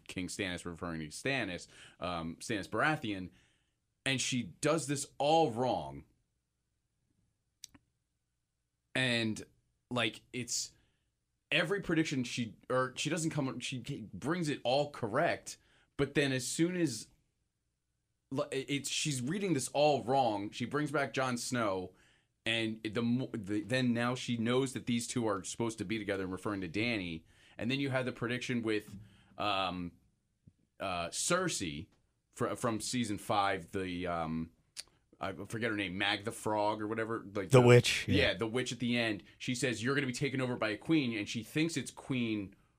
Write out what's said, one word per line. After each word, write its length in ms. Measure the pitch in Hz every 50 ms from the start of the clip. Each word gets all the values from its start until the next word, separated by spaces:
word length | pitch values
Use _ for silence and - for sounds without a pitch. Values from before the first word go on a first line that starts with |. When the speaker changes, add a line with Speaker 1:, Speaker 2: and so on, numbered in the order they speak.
| _
Speaker 1:
King 220 | - - 95 90 85
Stannis, 360 | - - 104 92 87 85 -
referring 360 | 87 85 80 95 85 82 80
to 80 | 78 76
Stannis, 580 | - - - 131 139 131 110 92 87 85 - - - - - - - -
um, 380 | - 90 87 82 82 82 82 -
Stannis 300 | - - 117 98 87 -
Baratheon, 600 | - 110 131 156 156 131 - 110 101 95 92 87 - - _ _ _ _ _ _ _ _ _ _ _ _ -
and 140 | 131 135 127
she 300 | - - 135 123 110 87 - -
does 260 | - 147 160 165 131
this 220 | 131 143 135 - - - -
all 320 | 135 147 160 165 160 143
wrong. 540 | 110 113 131 123 107 85 73 69 69 69 - _ _ _ _ _ _ _ _ _ _ _ _ _ _ _ _ _ _ _ _ _ _ _ _ _ _ _ _ _ _ _ - - - - _ _ _ _ _ _ _ _ _ _ _ _ _ _ _ _ _ _ _ _ _ _ -
And, 480 | 127 131 127 120 117 113 110 104 95 - - _ _ _ _ _ _ _ -
like, 300 | 123 120 113 113 113 - - _
it's 380 | - 127 120 120 - - - - - _ _ _ _ _ _ _ _ _ _ _ _ _ _ -
every 300 | 143 156 175 160 202 196
prediction 440 | 165 - 170 156 160 156 151 131 123
she, 300 | - - - 120 104 - - - -
or 240 | 123 127 131 127 127
she 140 | - - 151
doesn't 200 | 165 180 160 160
come, 300 | 147 151 135 131 113 123
she 460 | - - 135 123 107 - 143 - 107 - -
brings 340 | 90 107 131 170 180 170 147
it 100 | 131 - -
all 260 | 117 127 143 147 143
correct, 680 | - - - 104 104 139 170 147 101 87 - - - - _ _ _ _ _ _ _ -
but 160 | 139 139 -
then 180 | 156 143 135
as 140 | 131 131 127
soon 300 | - - - 165 175 180
as, 320 | 180 170 143 117 110 - - _ _ _ _ _ _ _ _ _ _ _ _ _ _ _ _ _ _ _ _ _ _ _ -
li-, 140 | 135 135 143 -
it's, 380 | 127 135 131 - 139 139 143 -
she's 320 | - - - 156 139 127
reading 320 | 120 131 175 214 202 190
this 160 | 160 131 123 - -
all 280 | 139 147 151 143 123
wrong, 460 | 98 110 135 139 131 113 104 101 101 110
she 140 | 113 - 123
brings 260 | 104 - 143 151 143
back 220 | 143 147 139 127
Jon 240 | - 135 131 127 123
Snow, 540 | 120 - - 127 123 113 104 95 95 90 92 - _ _ _ _ _ _ _ _ _ -
and 320 | 113 113 113 113 110 110 113
the 200 | - 113 98 120
mo-, 260 | 117 117 120 127 131 - -
the, 260 | 117 98 90 104 107
then 300 | - 101 123 131 127 123
now 220 | 117 117 120 123 127
she 240 | 127 - - 120 113
knows 340 | 110 117 127 127 139 131
that 140 | - 113 92
these 200 | - 120 117 117
two 220 | - - 127 117 110
are 160 | 101 98 87
supposed 320 | - - - 117 117 110
to 80 | - 104
be 140 | 90 113 110
together 240 | 101 95 98 95
and 100 | 95 90
referring 300 | 92 92 - 110 104 98
to 60 | 95 85
Dany, 520 | 76 101 113 120 117 104 92 85 82 80 - _ - - - - - -
and 120 | 101 113
then 100 | 135 139
you 100 | 143 135
have 160 | 131 131 127
the 60 | 127
prediction 500 | 120 - 123 117 123 123 - - 127 117
with, 260 | 110 110 107 104 - - 101 95 - - - - - _ -
um, 560 | - 98 104 98 95 95 90 90 90 87 85 - _ _ _ _ _ _ _ _ _ - - _ _ _ _ _ -
uh, 280 | - 98 90 87 85 85
Cersei 760 | - - - - 175 180 190 170 - - 98 80 71 76 82 - _ _ _ _ _ _ _ _ -
fr-, 200 | - 123 95 104
from 260 | - - 120 110 104
season 380 | - - - 127 120 101 104 95
five, 500 | - - 110 104 98 98 98 92 82 -
the, 340 | - 98 95 92 90 87 90
um, 420 | 87 85 82 82 80 80 80 82 82 _ _ _ _ - - - _ _ _ _ _ - - -
I 100 | 95 95 73 101
forget 240 | 101 - 113 113 117
her 60 | 107
name, 200 | 104 101 90 87
Mag 280 | 98 101 101 104 101 101
the 80 | 113
Frog 500 | 113 - - 110 107 107 104 104 110 107
or 60 | 107 104
whatever, 360 | 113 113 110 110 117 - - 98
like 180 | 98 104 95 87
Speaker 2:
The 100 | 131 127
Speaker 1:
the 40 | 123
Speaker 2:
witch, 420 | 120 120 123 - - - - - -
yeah. 80 | -
Speaker 1:
yeah, 180 | - 131 110 95
the 140 | 90 113 110
witch 240 | 107 127 123 -
at 80 | 117 113
the 180 | 127 117 120 120
end. 240 | 117 113 104 90 - - - -
She 160 | - - 127
says, 260 | 123 143 127 113 101
"You're 140 | 110 127 139
gonna 140 | 143 139 127
be 40 |
taken 280 | 120 - 147 135 123 131
over 160 | 131 123 123
by 140 | - 110 107
a 60 | 104
queen," 400 | 104 - - 165 156 135 120 117
and 120 | 104 104 -
she 160 | - 120 107
thinks 320 | - - 151 160 165 -
it's 160 | 139 120 -
Queen 640 | - - - - 135 127 120 113 107 104 98 92 - _ _ _ _